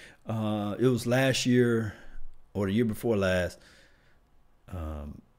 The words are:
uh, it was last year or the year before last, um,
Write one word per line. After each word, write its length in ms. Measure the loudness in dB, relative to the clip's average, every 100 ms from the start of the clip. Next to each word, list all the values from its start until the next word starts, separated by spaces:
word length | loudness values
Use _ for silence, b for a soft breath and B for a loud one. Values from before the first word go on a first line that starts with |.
| B B -6
uh, 480 | -4 -2 -2 -2 2
it 80 | 2
was 220 | 2 2
last 360 | 2 2 2
year 500 | 4 4 6 2 -2 B B B -8 -8 -10
or 120 | -4 0
the 60 |
year 120 | 2
before 320 | 0 0 0 2
last, 420 | 2 2 0 -6 b b b b b b _ -20 _ _ -14
um, 480 | -10 -8 -8 -12 -14 -20